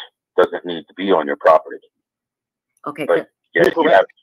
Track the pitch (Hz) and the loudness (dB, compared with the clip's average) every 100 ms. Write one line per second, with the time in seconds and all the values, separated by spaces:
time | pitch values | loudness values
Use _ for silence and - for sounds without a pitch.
0 | - _ _ - 87 85 87 82 - - | -16 _ _ -2 -2 -2 -10 -12 -12 -8
1 | 98 87 71 71 85 78 - - _ _ | -2 -2 -2 0 2 2 0 -18 _ _
2 | _ _ _ _ _ _ _ _ 143 147 | _ _ _ _ _ _ _ _ -14 -8
3 | 139 - - _ _ - - 165 156 95 | -2 -2 -2 _ _ 0 0 2 2 2
4 | - _ | 2 _